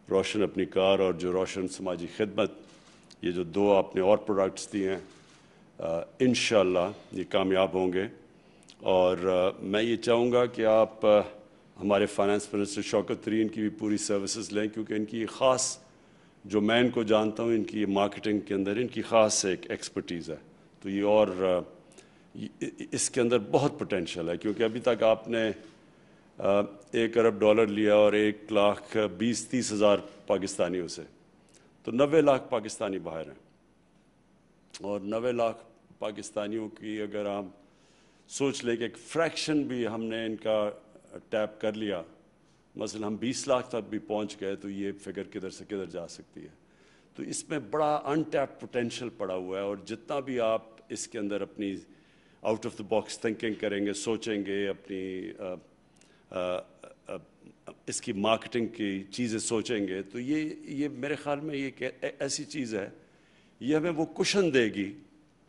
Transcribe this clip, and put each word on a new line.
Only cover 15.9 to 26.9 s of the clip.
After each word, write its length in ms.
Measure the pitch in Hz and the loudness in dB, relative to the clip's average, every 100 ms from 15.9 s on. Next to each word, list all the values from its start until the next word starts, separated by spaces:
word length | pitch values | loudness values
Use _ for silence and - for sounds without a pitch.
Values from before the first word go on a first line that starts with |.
| - - - - _ 98 | -20 -20 -20 -20 _ -2
जो 140 | 107 | 2
मैं 200 | 104 117 | 4 6
इनको 220 | 120 120 | 4 2
जानता 400 | 110 107 107 104 | 4 4 4 0
हूँ, 100 | 117 | 0
इनकी 260 | 113 117 107 | 0 0 -2
ये 60 | 98 | 0
मार्केटिंग 560 | 98 101 - 107 104 | 2 2 0 -2 -2
के 120 | - | 0
अंदर 240 | 98 98 104 | -2 0 -2
इनकी 240 | 123 113 | -2 -4
ख़ास 440 | - 113 107 - 98 | 2 6 6 4 0
एक 260 | 87 - | -2 -4
एक्सपर्टीज़ 600 | 101 - 98 98 87 76 | -8 -8 -8 -6 -6 -8
है। 100 | 73 - - - _ | -10 -14 -20 -20 _
तो 60 | 98 | -4
ये 120 | 98 | 0
और, 400 | 104 107 104 90 | 4 6 6 4
अ, 200 | 92 90 78 - - - - - - - | 2 2 -2 -12 -20 -20 -20 -20 -18 -14
इ-, 140 | 107 - | -14 -8
इ-, 240 | - - - | -10 -8 -8
इसके 280 | 143 - 131 | -4 -2 0
अंदर 180 | 117 120 | 2 2
बहुत 400 | 104 143 143 - | 2 2 2 -2
पोटेंशियल 500 | 95 95 82 87 82 | -4 -4 -4 -4 -4
है, 80 | 87 | -2
क्योंकि 260 | 107 107 | -2 0
अभी 160 | 113 117 | 0 0
तक 200 | 123 113 | 0 4
आपने, 520 | 110 110 110 117 110 - - - - - - - _ - | 4 4 0 -2 0 -4 -12 -20 -20 -20 -20 -20 _ -2
अ, 240 | 98 101 101 - - | 2 2 2 -6 -4